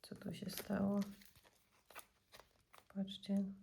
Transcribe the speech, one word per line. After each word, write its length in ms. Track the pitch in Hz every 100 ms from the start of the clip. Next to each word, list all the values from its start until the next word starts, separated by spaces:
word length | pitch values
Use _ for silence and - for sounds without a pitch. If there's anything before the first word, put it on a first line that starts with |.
Co 140 | - -
tu 180 | 196
się 160 | 165 190
stało? 500 | - - 196 196 202 202 - - - - _ _ _ _ - - _ _ - - _ _ - _ 196
Patrzcie. 480 | 196 196 - 196 196 -